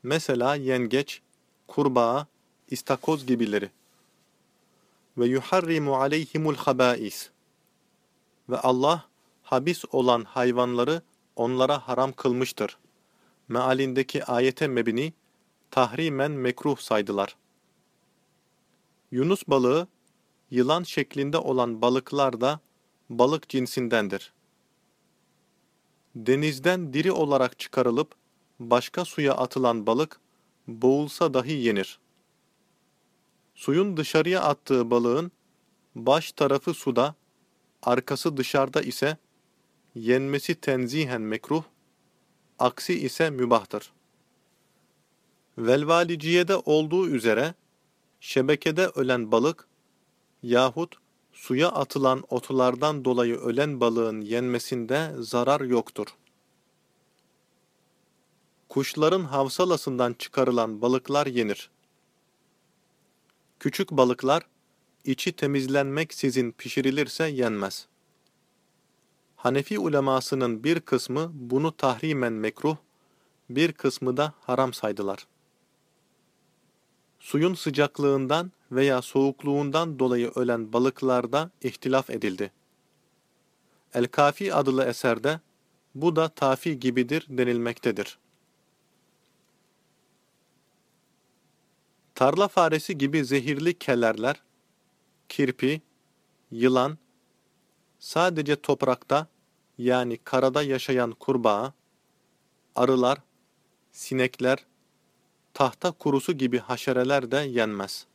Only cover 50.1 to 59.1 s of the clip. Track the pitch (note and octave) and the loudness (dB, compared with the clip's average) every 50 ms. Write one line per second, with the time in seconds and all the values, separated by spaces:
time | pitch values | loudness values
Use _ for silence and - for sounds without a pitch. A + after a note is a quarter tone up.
50.1 | _ _ _ _ _ _ - A#2+ A#2+ A#2+ C3 C3 A#2+ D#3+ E3+ E3+ - _ _ _ | _ _ _ _ _ _ -4 0 2 4 4 2 0 -4 -8 -8 -10 _ _ _
51.1 | _ _ _ _ _ - - - B2+ C3 D#3+ F3 - D#3 C#3 - - C#3+ C3+ C3 | _ _ _ _ _ -20 -6 -4 0 2 2 2 2 -2 -4 -2 -2 0 2 2
52.1 | C3 C3+ - - - B2 - - C3+ C3 B2+ B2+ B2 B2 D3 D3+ D3+ C#3+ B2+ C3 | 2 0 -4 -6 -6 -6 -4 -2 0 2 2 2 2 2 0 -2 -2 0 -2 0
53.1 | B2 A#2+ A#2+ A#2 A#2 A#2+ B2+ A#2+ A#2 B2+ D3 D#3 C#3+ B2 B2 A#2 A2+ A#2 A2+ A2+ | 0 2 0 0 -2 -2 -4 -2 0 0 0 -2 0 0 0 0 2 0 -2 -2
54.1 | G#2+ A2 G#2+ G#2 A2+ A#2+ B2+ B2 B2 A#2 - - C3+ B2 A#2 A2 B2+ D3 D#3+ D#3 | -4 -6 -6 -4 -4 -2 -2 -2 -2 -4 -4 -6 -6 -6 -4 -2 -2 -2 -2 -4
55.1 | D3+ C3 A#2 - - A#2+ A#2+ C3 C#3+ D3 C#3 B2+ B2 A#2 A2 - _ - G#2 - | -6 -10 -10 -4 -2 0 2 2 2 0 0 0 0 0 0 -2 _ -10 -10 -10
56.1 | - _ _ _ _ _ _ _ _ _ _ _ _ _ _ _ _ _ _ _ | -12 _ _ _ _ _ _ _ _ _ _ _ _ _ _ _ _ _ _ _
57.1 | _ _ _ _ _ _ _ _ _ _ _ _ _ _ _ _ _ _ _ _ | _ _ _ _ _ _ _ _ _ _ _ _ _ _ _ _ _ _ _ _
58.1 | _ _ _ _ _ _ _ _ _ _ _ _ - C#3+ C#3 - - D#3 D3+ D#3 | _ _ _ _ _ _ _ _ _ _ _ _ -2 -2 -2 -2 -2 0 2 2